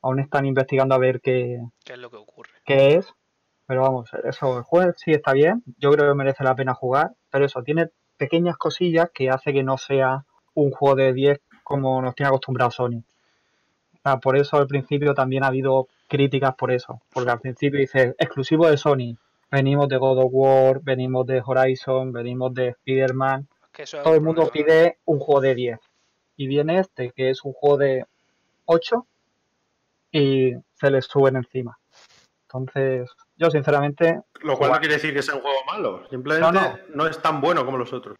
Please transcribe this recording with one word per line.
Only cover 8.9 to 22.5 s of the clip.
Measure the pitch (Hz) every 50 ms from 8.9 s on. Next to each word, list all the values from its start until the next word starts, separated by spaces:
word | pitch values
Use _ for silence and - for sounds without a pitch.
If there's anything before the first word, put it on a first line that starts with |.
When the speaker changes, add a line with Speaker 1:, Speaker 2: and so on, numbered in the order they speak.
| 160 165 170 175 _
Speaker 1:
que | - 135 131
hace | 131 131 - - 139
que | 139 131
no | 131 135 131
sea | - - 139 135 131 131 131 135 139 _ _ _ _ _ _
un | - 147 139
juego | 135 - 143 139 135
de | 135 135 131 127
diez | 127 135 143 143 143 _ _ _ _ _
como | - 143 139 135 131 131 131 127
nos | 127 120
tiene | - 143 139
acostumbrado | 135 131 - - 131 123 127 120
Sony. | 110 - 127 123 120 117 113 _ _ _ _ _ _ _ _ _ _ _ _ _ _ _ _ _ _
O | _ _
sea, | 143 135 127
por | - 135 131
eso | 139 143 143 -
al | 147 143
principio | 135 139 143 131 - 147 143 143 147 139
también | 139 135 131 131 135 135
ha | 135
habido | 131 131 131 135 131 131 131 _ _ _ _ _
críticas | - 139 139 135 131 135 131 135 131
por | _ - 120 127
eso, | 123 - - 123 117 _ _ _
porque | 131 127 123
al | 120 113
principio | - 131 123 _ - 143 139 143
dice, | 135 131 - 135 131 120 127 _
"Exclusivo | - - - 143 135 - 160 156 170 165
de | 151
Sony, | 139 - 156 143 131 123 120 117 - _ _ _ _ _ _
venimos | - 139 135 135 143 143 143 139
de | 135
God | 131 127 135 131 127
of | 131 127 127
War, | 131 135 135 135 135 131 131 131 135 131
venimos | 139 131 127 127 127 127 127 127
de | 120 131 127 120
Horizon, | 131 131 131 131 131 131 131 - - 131 131 131 131 123
venimos | 120 120 120 123 127 127 127